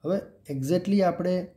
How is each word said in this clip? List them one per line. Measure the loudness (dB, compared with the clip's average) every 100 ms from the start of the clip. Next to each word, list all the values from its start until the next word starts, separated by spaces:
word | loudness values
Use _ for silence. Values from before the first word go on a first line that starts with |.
| -2
હવે | -4 -4 -20 -10
exactly | -6 0 0 2 4
આપણે | 4 2 -2 -2 -4